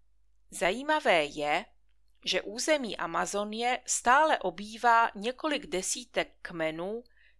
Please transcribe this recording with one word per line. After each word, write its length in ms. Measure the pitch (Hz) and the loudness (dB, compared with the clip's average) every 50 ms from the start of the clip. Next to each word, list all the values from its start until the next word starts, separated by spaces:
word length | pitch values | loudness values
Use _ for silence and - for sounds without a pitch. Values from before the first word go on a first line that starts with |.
| _ _ _ _ _ _ _ _ _ _ | _ _ _ _ _ _ _ _ _ _
Zajímavé 720 | - - 190 175 208 247 285 302 302 302 294 240 185 160 147 | -8 -2 0 0 0 -2 0 0 0 2 4 4 4 4 4
je, 400 | 143 143 151 147 147 151 180 220 - _ _ _ _ _ _ _ _ _ _ - | 0 -2 -4 -2 0 0 0 -2 -6 _ _ _ _ _ _ _ _ _ _ -6
že 180 | - 185 180 | -2 -2 -2
území 540 | - 202 208 247 - 330 302 285 254 196 - | -2 -4 -8 -4 0 0 2 2 0 -6 -6
Amazonie 840 | - 175 170 165 170 185 180 - 202 208 208 214 226 233 247 254 - - | -6 -6 -4 -2 -2 -2 -2 -2 -4 -4 -4 -6 -4 -2 -2 -2 -2 -4
stále 520 | - - - - 240 254 294 320 311 254 - | -4 -4 0 4 6 6 6 6 4 2 2
obývá 720 | - 180 170 - 208 214 226 220 - 240 226 233 233 - - | 0 -4 -4 -4 -12 -12 -10 0 4 6 6 6 4 2 0
několik 520 | 202 202 240 254 - - 311 294 226 196 | -6 -8 -8 -8 -4 -4 -4 -2 -4 -4
desítek 720 | - - 185 185 - - 254 240 _ - 185 165 - - _ | -4 -6 -4 -4 -4 -6 -6 -8 _ -4 -4 -4 -4 -6 _
kmenů 640 | _ - 175 165 160 160 156 165 175 196 220 240 247 _ _ _ _ _ _ | _ -14 -6 -4 -4 -4 -4 -4 -6 -6 -8 -8 -12 _ _ _ _ _ _